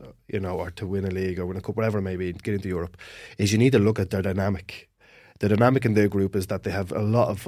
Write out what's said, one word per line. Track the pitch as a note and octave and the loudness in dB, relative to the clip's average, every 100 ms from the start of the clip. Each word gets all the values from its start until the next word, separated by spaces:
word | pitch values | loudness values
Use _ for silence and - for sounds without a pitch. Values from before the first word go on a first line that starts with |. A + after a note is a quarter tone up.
uh, | - - - | -18 -20 -8
you | G#2 | -6
know, | F#2+ F2+ | -4 -4
or | E2+ | -6
to | F2 F#2+ | -8 -6
win | G2 F#2+ | -4 -2
a | |
league | F#2 F#2+ F2+ | -2 -4 -4
or | F2+ | -6
win | F#2 | -6
a | |
cup, | F#2 G#2 | -6 -2
whatever | A2 G#2 | -2 0
it | |
may | F#2+ F#2 | -2 -4
be, | F2+ | -4
get | E2+ G#2+ G2+ | -6 -4 -4
into | G2 | -4
Europe, | F2+ F2 - - - - - | -4 -6 -10 -20 -20 -14 -2
is | G2+ | 2
you | G#2+ | 4
need | B2+ | 6
to | B2 | 6
look | G#2 G#2+ | 4 2
at | F#2+ | 0
their | G2 | -2
dynamic. | F#2+ F#2+ G2 F#2 - - - _ _ - - - | -2 0 0 -2 -6 -18 -20 _ _ -20 -20 -4
The | G2+ | 0
dynamic | G#2 A#2+ C3 A#2 | 4 6 4 4
in | |
their | G#2+ G#2 | 4 4
group | G2+ G2 G2+ | 4 0 0
is | F#2 | -2
that | G2 | -4
they | G2 | -4
have | F#2 F2+ | -4 -4
a | - | -2
lot | G#2 A#2 A2 | 2 2 2
of | G2 | -2